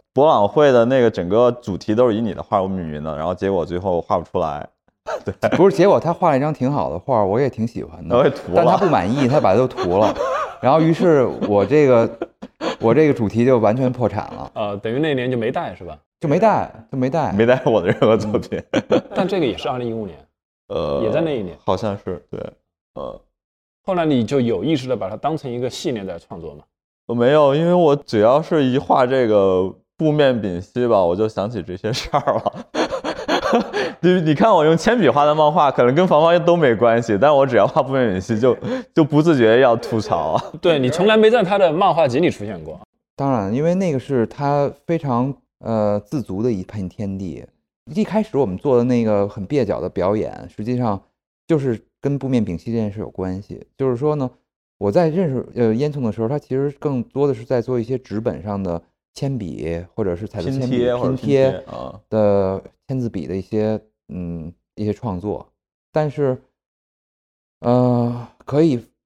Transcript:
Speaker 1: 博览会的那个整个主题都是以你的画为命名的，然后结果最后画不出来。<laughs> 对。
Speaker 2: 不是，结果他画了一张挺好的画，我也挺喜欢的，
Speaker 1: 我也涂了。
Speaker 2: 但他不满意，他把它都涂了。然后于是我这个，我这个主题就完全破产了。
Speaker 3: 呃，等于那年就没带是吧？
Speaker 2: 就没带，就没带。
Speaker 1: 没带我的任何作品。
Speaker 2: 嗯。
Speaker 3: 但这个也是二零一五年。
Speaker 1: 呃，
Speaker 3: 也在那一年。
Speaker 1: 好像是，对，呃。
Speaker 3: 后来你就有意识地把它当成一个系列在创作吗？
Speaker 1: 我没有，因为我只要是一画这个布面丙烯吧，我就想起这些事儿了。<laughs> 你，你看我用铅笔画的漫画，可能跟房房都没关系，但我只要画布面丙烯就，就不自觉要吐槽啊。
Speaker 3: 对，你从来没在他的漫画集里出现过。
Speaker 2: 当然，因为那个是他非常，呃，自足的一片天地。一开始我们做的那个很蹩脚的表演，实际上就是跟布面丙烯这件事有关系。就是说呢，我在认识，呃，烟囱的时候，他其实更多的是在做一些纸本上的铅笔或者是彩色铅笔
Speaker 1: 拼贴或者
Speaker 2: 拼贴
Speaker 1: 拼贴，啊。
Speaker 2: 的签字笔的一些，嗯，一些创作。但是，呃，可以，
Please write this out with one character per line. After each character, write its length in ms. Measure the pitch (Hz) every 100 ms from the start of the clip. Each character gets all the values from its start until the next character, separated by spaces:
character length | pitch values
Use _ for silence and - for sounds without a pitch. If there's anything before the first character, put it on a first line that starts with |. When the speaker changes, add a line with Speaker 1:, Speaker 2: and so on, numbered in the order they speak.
| _
Speaker 1:
博 160 | 131 151
览 200 | 131 101
会 240 | 156 147
的 120 | 123 117
那 160 | 131
个 100 | 117
整 180 | 101 87
个 220 | 107 123
主 260 | 120 - 85
题 160 | -
都 160 | 107 127
是 60 | 107
以 40 |
你 140 | 117
的 80 | 82
画 220 | - 104
为 40 | 95
命 160 | 95
名 200 | 80 76
的， 120 | 78 73
然 120 | 82
后 80 | 90
结 160 | 98
果 120 | 95
最 140 | 76 87
后 240 | 95 87
画 160 | - 95
不 60 |
出 160 | 82 95
来。 280 | 80 73 - _ _ _ -
<laughs> 160 | -
对。 260 | - - 107
Speaker 2:
不 180 | 123 190
是， 80 | 190
结 100 | 196
果 120 | 135
他 120 | 156
画 200 | 165 175
了 60 | 135
一 20 |
张 120 | 151
挺 200 | 151 127
好 180 | 143 69
的 80 | 82
画， 260 | - 120
我 160 | 98 110
也 80 | 139
挺 200 | - 113
喜 160 | -
欢 220 | - - 80
的， 100 | 120
Speaker 1:
我 60 |
也 60 | 143
涂 220 | - -
了。 20 | 90
Speaker 2:
但 100 | 165
他 100 | -
不 120 | 190
满 200 | 123 92
意， 200 | 135 127
他 120 | 143
把 140 | 113
它 60 | 101
都 80 | 127
涂 320 | - 90 92
了。 120 | 107 - 539 571 554 -
然 140 | 120
后 80 | 156
于 100 | 160
是 320 | 165 180 147 113 - -
我 160 | 101
这 220 | 98 151 143
个， 340 | 117 113 - - _ - - 320 -
我 120 | 113
这 160 | 131 156
个 60 |
主 160 | 131 104
题 160 | 110 123
就 140 | 127
完 180 | 107 123
全 140 | 127
破 180 | 123 110
产 240 | 104 -
了。 180 | - 67 117
Speaker 3:
呃， 220 | 104 101
等 140 | 113
于 60 | 123
那 160 | 160
年 160 | 135 123
就 80 | 123
没 140 | 113
带 240 | 160 143 92
是 80 |
吧？ 120 | 85 73 _ _
Speaker 2:
就 80 | 160
没 120 | 165
带， 320 | 214 156 90 - -
就 60 | 139
没 120 | 127
带。 220 | 160 123
Speaker 1:
没 120 | 98 117
带 160 | 131 143
我 160 | 107
的 60 | 85
任 120 | -
何 180 | 113 110
作 220 | 104 107
品。 220 | - 87 -
Speaker 2:
嗯。 320 | - - - - 202
Speaker 3:
但 120 | 185
这 120 | 196
个 60 | 139
也 120 | 90
是 120 | -
二 80 | 127
零 100 | 120
一 40 |
五 120 | 113 101
年。 120 | 76 _ _ _ _ -
Speaker 1:
呃， 320 | 82 76 71
Speaker 3:
也 80 | 62
在 100 | 151
那 180 | 165 131
一 20 |
年。 140 | 90 80
Speaker 1:
好 140 | - 92
像 200 | 110 101
是， 240 | - 87 _
对， 100 | - - - _ _ _ -
呃。 260 | 65 - _ _ _ _ _ _
Speaker 3:
后 100 | -
来 120 | 180 160
你 200 | 131 107
就 160 | 143
有 220 | 117 101
意 120 | 123 151
识 120 | 127
地 100 | 113
把 120 | 95
它 60 | 107
当 220 | 143 156
成 120 | 131
一 100 | 120
个 100 | 123
系 220 | - 165
列 120 | 117
在 160 | 95 85
创 220 | - 92
作 120 | 80 73
吗？ 80 | _ _ _ _ -
Speaker 1:
我 100 | 120
没 160 | 120
有， 240 | 151 143 143
因 100 | 170
为 80 |
我 220 | 180 160 147
只 240 | - 110
要 220 | 107 143
是 240 | 160 165 131
一 120 | 131
画 280 | - - 127
这 240 | 135 117
个 440 | 104 98 92 92 - _ -
布 160 | 156
面 300 | 151 139 123
丙 200 | 101 87
烯 240 | 95 123 123
吧， 160 | 104
我 140 | 85 92
就 100 | 110
想 220 | 104 101
起 140 | 117
这 140 | 85 92
些 160 | 107
事 160 | 123 -
儿 220 | 147 143
了。 320 | 110 - - - - 320 523 - -
<laughs> 800 | - 370 554 370 - 403 381 -
你， 180 | 175 180
你 140 | 156 147
看 180 | 226
我 120 | 185 156
用 100 | 165
铅 240 | - 240
笔 80 | 185
画 160 | 151
的 100 | 147
漫 160 | 156 151
画， 220 | 170 143
可 120 | -
能 120 | 123 143
跟 100 | 185
房 160 | 151
房 240 | 165 175 160
都 120 | 175
没 180 | 143 107
关 260 | 120 113
系， 160 | 120 101
但 160 | 139
我 120 | 143 135
只 100 | 127
要 100 | 196
画 160 | 160
布 120 | 131
面 180 | 135 120
丙 80 | 92
烯 180 | 95 107
就， 180 | 127 110 - 254 -
就 120 | - 147
不 160 | 147
自 160 | 160 143
觉 240 | 110 117
要 120 | 131 113
吐 240 | - 113
槽 320 | - 87 78
啊。 100 | 85 - 151
Speaker 3:
对， 160 | 185 151
你 120 | 127
从 180 | 165 202
来 80 | 220
没 140 | 220
在 120 | 240
他 160 | 180 202
的 140 | 180
漫 240 | 156 196 160
画 100 | 147
集 140 | 123
里 100 | 170
出 140 | -
现 180 | 104 90
过。 160 | 80 78 107 _ _ -
Speaker 2:
当 160 | 139
然， 220 | 123 98
因 100 | 120
为 100 | 165
那 200 | 180 185
个 40 | 135
是 300 | - 131 110
他 420 | - 143 143 143 - -
非 120 | 165
常， 360 | 143 120 131 135 _ _
呃， 380 | - 110 104 104
自 200 | - 151
足 220 | 107 95
的 80 | 123
一 100 | 101
片 280 | 92 107 90
天 280 | - 101 95
地。 280 | 95 65 - _ _ _ -
一 180 | 160
开 180 | 214 208
始 160 | 214 135
我 80 | 120
们 120 | -
做 200 | 147 123
的 60 |
那 220 | 120 120 110
个 200 | 101 101
很 180 | 104 95
蹩 160 | 147
脚 160 | 101 62
的 80 | 87
表 260 | - 90
演， 320 | 107 71 50 64
实 120 | -
际 160 | 107 123
上 240 | 120 98 _ _ _ _ -
就 100 | 160
是 240 | 135 110 _ _
跟 180 | 139 139
布 80 | 135
面 160 | 127
丙 140 | 101 85
烯 120 | -
这 60 | 113
件 140 | 104
事 80 | 101
有 100 | 69
关 320 | - 92 92
系。 240 | 101 - - -
就 120 | 135
是 60 | 117
说 180 | 151
呢， 160 | 151 127 - _ _ _ -
我 140 | 101
在 160 | 131 165
认 220 | 165 170
识， 160 | 127 - -
呃， 180 | 117
烟 180 | 110 147
囱 100 | 143
的 100 | 117
时 100 | 104
候， 60 | 113
他 100 | 147
其 120 | -
实 200 | 131 143 139
更 220 | 151 131
多 240 | 113 131 143
的 80 |
是 120 | 120 117
在 160 | 127
做 180 | 113 123
一 40 |
些 140 | 113 127
纸 220 | - 101
本 240 | 117 73
上 180 | 98 101
的 180 | 92 85 - _ _
铅 240 | - 139 131
笔 440 | 90 55 76 85 90 -
或 80 |
者 120 | 98 87
是 120 | 107
彩 140 | 104
色 100 | 87
铅 80 | 135
笔 80 | 127
Speaker 1:
拼 120 | 123
贴 160 | 120 123
或 80 | 127
者 40 |
Speaker 2:
拼 20 | 131
贴 360 | 143 135 135
Speaker 1:
拼 100 | 92 -
贴， 80 |
啊。 260 | - 65 - -
Speaker 2:
的 520 | 110 104 101 95 95 - _ -
签 100 | 131
字 100 | 117
笔 160 | 95 71
的 100 | 95
一 40 |
些， 380 | 92 110 107 107 _ _ -
嗯， 380 | 90 87 85 78 - _ -
一 80 |
些 80 | 104
创 240 | 101 123 90
作。 300 | 104 85 - _ _ _ _
但 200 | 156 151
是， 260 | 139 139 127 _ _ _ _ _ _ _ _ _ _ _ _
呃， 680 | 117 123 123 120 120 120 117 _ -
可 160 | 143
以， 240 | 165 120 - _